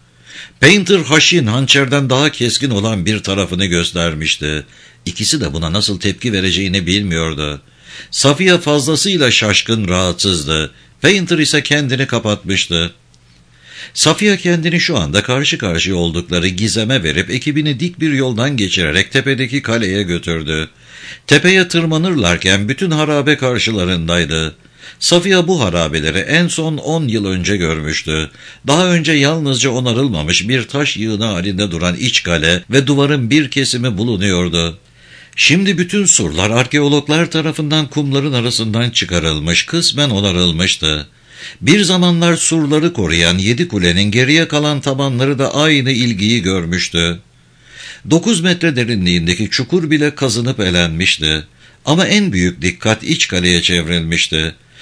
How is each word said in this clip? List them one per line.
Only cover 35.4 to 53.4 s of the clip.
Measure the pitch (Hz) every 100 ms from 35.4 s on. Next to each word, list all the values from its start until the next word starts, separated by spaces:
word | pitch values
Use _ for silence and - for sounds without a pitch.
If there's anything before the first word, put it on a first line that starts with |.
| - 160 196 175
bütün | 180 208 190
surlar | - 90 76 101
arkeologlar | 117 127 147 143 147 143 151 165
tarafından | 160 156 156 151 156 147
kumların | - 143 135 143
arasından | 131 120 120 113 110 120
çıkarılmış, | - 85 87 80 76 78 82 -
kısmen | 170 - 123 143
onarılmıştı. | 101 101 90 90 80 95 - 78 76 76 _ - - - -
Bir | 101 202
zamanlar | 190 185 180 170 170 165
surları | - 165 147 151 165
koruyan | 170 87 82 85 90
yedi | 95 123 175
kulenin | 104 87 87 104
geriye | 110 127 156 160
kalan | 147 151 143
tabanları | 139 131 139 123 135 135
da | 135 -
aynı | 156 147 127
ilgiyi | 127 120 104 104 117
görmüştü. | 90 95 82 90 - 85 87 87 - _ _ _ - - - - -
Dokuz | 156 185 202
metre | 175 175 170 127
derinliğindeki | 117 113 90 87 82 87 104
çukur | - 127 180 165
bile | 151 147 143
kazınıp | 135 113 120 131
elenmişti. | 95 87 87 80 92 - 78 78 76 _ - _ -
Ama | 160 160
en | 208 196
büyük | 95 90 90
dikkat | 85 87 110 110
iç | - 170 -
kaleye | 92